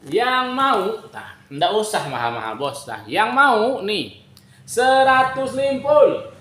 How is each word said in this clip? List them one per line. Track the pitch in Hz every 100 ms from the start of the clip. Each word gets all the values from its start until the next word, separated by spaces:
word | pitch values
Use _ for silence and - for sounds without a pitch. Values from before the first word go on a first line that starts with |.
| 143
yang | 175 247 254 254
mau, | 254 269 226 190 226 -
tah, | 107 - - -
ndak | 139 170
usah | 208 214 180 147
mahal-mahal, | 127 120 117 110 110
bos, | 139 135 -
tah. | 107 107
Yang | 156 220
mau | 247 285 226 220 254
nih, | 196 208 117 - _ - _ - -
seratus | - 254 262 262 262 262 262 269 262
limpul. | 277 269 285 294 269 - - -